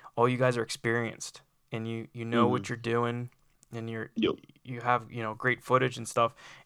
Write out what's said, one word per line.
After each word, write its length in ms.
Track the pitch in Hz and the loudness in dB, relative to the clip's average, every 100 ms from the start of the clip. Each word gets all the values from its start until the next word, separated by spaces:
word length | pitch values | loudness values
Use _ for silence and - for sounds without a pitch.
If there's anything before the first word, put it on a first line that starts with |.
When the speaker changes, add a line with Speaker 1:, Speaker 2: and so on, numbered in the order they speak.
| - - | -6 2
Speaker 1:
all 120 | 123 | 4
you 80 | 123 | 6
guys 200 | 127 123 | 2 2
are 60 | |
experienced, 800 | - - 120 117 113 - - - _ _ _ | -2 -2 0 0 -2 -6 -14 -16 _ _ _
and 160 | 113 113 | -8 -6
you, 200 | 113 - | -8 -10
you 120 | 120 113 | -10 -2
know 220 | 117 120 | 2 2
what 200 | 123 101 | 2 -2
Speaker 2:
Mm-hmm. 20 | |
Speaker 1:
you're 80 | 117 | -4
doing, 520 | 117 117 120 120 123 - _ _ _ | 0 0 0 -2 -6 -12 _ _ _
and 160 | 117 113 | -10 -8
you're, 220 | 113 - 113 | -8 -8 -2
Speaker 2:
Yep. 200 | 98 - - _ | -2 -2 -10 _
Speaker 1:
you 180 | - 120 | -12 -4
have, 300 | 120 120 113 | 0 0 -2
you 120 | 120 | -6
know, 100 | 110 | -6
great 300 | 110 127 120 | -2 0 0
footage 340 | - 127 127 120 | 2 4 4 -2
and 100 | 113 | -4
stuff. 260 | 120 117 - - - | 2 2 0 -18 -20